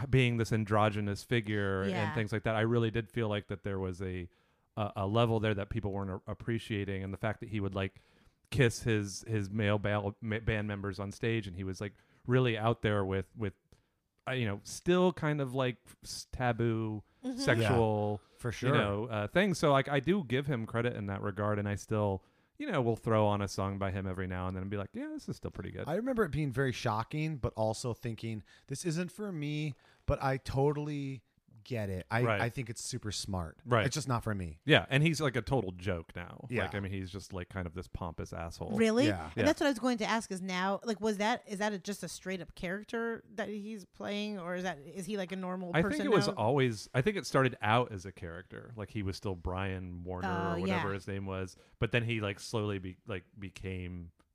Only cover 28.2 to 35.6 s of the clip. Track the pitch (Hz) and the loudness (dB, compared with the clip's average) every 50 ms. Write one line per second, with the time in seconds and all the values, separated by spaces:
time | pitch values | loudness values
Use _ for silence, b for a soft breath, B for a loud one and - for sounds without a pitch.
28.2 | - 113 113 104 - B B B B B 139 - - 175 151 170 180 165 - - | -6 -6 -6 -6 -10 B B B B B -8 -6 -2 -2 -2 -2 -2 -4 -6 -8
29.2 | 214 202 180 151 147 147 151 151 151 151 131 b b b b b b - 143 - | -8 -6 -4 -4 -4 -4 -2 -2 -2 -4 -6 b b b b b b -2 0 2
30.2 | - 135 135 131 - - - 135 139 147 147 147 147 151 147 143 139 135 135 120 | 2 0 0 0 -2 -2 0 2 4 4 2 0 -2 -4 -4 -4 -4 -6 -6 -10
31.2 | - _ _ _ _ _ - 113 101 - 127 110 104 98 92 90 82 - 107 120 | -12 _ _ _ _ _ -20 -18 -10 -6 -4 -4 -2 -2 -4 -4 -2 0 2 4
32.2 | 123 117 107 104 117 120 - 143 120 110 107 - - - 127 117 - 107 95 - | 4 4 4 2 2 0 -2 -4 -6 -6 -8 -8 -8 -6 -6 -6 -4 -4 -4 -4
33.2 | - 98 95 90 82 78 - - - 123 123 110 101 139 - 151 - 131 120 113 | -4 -2 -2 -2 -2 -4 -8 -8 0 4 4 6 6 4 2 0 0 0 0 0
34.2 | - 113 104 98 90 80 76 - - 143 151 110 85 - 139 139 151 170 151 123 | 0 -2 -2 -2 -4 -6 -8 -2 4 6 6 6 6 4 2 4 4 4 2 2
35.2 | 156 135 - 131 - - 139 127 | 0 0 0 0 0 0 2 0